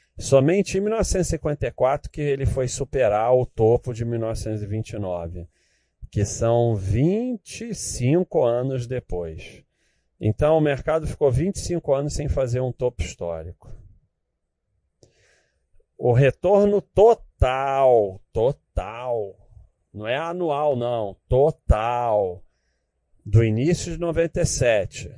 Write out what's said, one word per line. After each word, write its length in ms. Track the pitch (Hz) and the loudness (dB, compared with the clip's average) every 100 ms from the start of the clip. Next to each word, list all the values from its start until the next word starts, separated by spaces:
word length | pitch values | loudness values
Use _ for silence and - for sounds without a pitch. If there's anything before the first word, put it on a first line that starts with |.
| _ - | _ -10
Somente 600 | - 135 143 196 - 190 | 4 4 6 2 0 -2
em 20 | |
mil 80 | 208 | -2
novecentos 380 | 226 - 190 165 | -2 0 0 -2
e 40 | |
cinquenta 360 | 160 156 147 120 | -4 -4 -4 -4
e 40 | |
quatro 380 | - 127 147 - | 0 0 0 -6
que 120 | 151 | -6
ele 260 | 147 139 131 | -4 -2 -2
foi 200 | 135 127 | -2 -4
superar 640 | - 135 135 110 104 117 127 | -4 -4 0 2 2 4 2
o 100 | 120 | 2
topo 480 | - 110 120 127 | 2 2 2 0
de 100 | 113 | -6
mil 160 | 117 117 | -4 -4
novecentos 440 | 113 110 110 107 | -4 -6 -6 -6
e 20 | 101 | -6
vinte 280 | 110 - | -6 -6
e 40 | 110 | -6
nove, 500 | 95 87 85 87 82 _ _ _ _ - - | -6 -6 -8 -12 -14 _ _ _ _ -20 -6
que 160 | - 101 | -4 -4
são 500 | - 117 120 117 104 | -2 0 2 2 0
vinte 960 | 95 113 160 214 254 233 - - 233 | 0 0 2 0 -4 -8 -12 -14 -10
e 60 | 196 | -10
cinco 680 | - - 127 170 180 165 | -10 -2 0 2 0 0
anos 440 | 120 120 131 131 120 | 2 0 -2 -4 -6
depois. 760 | 127 - 90 82 80 - - _ _ _ _ _ - | -8 -6 -8 -8 -10 -16 -20 _ _ _ _ _ -6
Então, 320 | 110 - 151 160 | -4 0 2 4
o 60 | |
mercado 460 | 147 131 156 160 156 | 2 0 -2 -2 -2
ficou 240 | - 143 | 0 2
vinte 240 | 123 185 - | 2 -2 -4
e 60 | |
cinco 320 | - 170 - 135 | -6 -4 -2 -2
anos 180 | 147 | -2
sem 140 | - 147 | -4 -2
fazer 340 | 143 127 123 | -2 0 -2
um 100 | 127 | -2
topo 300 | - 123 - | -2 -4 -2
histórico. 680 | - - 87 82 85 - - - - - _ _ _ _ _ _ _ _ _ _ _ _ _ _ _ _ _ _ _ - | -8 -6 -8 -8 -10 -16 -18 -20 -20 -20 _ _ _ _ _ _ _ _ _ _ _ _ _ _ _ _ _ _ _ -4
O 160 | 123 | 2
retorno 680 | 120 135 - 180 202 208 202 | 4 4 2 2 4 4 0
total, 1400 | - 185 220 220 - - 127 131 139 135 131 117 101 92 _ | 0 6 6 6 0 0 0 0 0 4 6 6 4 -4 _
total, 1040 | 113 123 143 _ - 95 117 127 117 98 - _ - - _ _ | -2 0 -2 _ -8 -6 -8 -6 -4 -6 -12 _ -20 -20 _ _
não 160 | 101 110 | -10 -4
é 80 | 135 | -4
anual, 600 | 170 180 165 143 151 123 | -4 -4 -2 0 0 0
não, 400 | 120 117 101 95 - | -2 -4 -6 -8 0
total, 1160 | 127 151 - - 107 117 120 120 104 95 87 - _ _ _ _ _ _ _ 104 | 2 2 2 0 2 2 0 2 2 0 -4 -16 _ _ _ _ _ _ _ 0
do 180 | 107 | 2
início 500 | 113 110 151 170 175 | 4 0 0 -2 -4
de 60 | 160 | -6
noventa 420 | 165 160 165 180 | -4 -2 -2 -2
e 40 | 160 | -2
sete, 680 | - 123 107 92 - - | 0 2 2 0 -8 -16